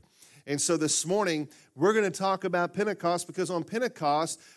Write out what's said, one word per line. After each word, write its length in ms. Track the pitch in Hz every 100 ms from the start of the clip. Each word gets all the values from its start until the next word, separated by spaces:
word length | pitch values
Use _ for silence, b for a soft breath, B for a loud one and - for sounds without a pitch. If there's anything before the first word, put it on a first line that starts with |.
| B B B B -
And 140 | 143
so 160 | - 160
this 300 | 151 - 156
morning, 420 | 202 185 156 147 B B
we're 200 | 127 185
gonna 180 | 220 196
talk 320 | 190 196 185
about 320 | 185 175 175 -
Pentecost, 500 | 208 190 170 175 -
because 240 | 170 170
on 140 | 175
Pentecost 760 | 165 226 247 - 151 147 160 - B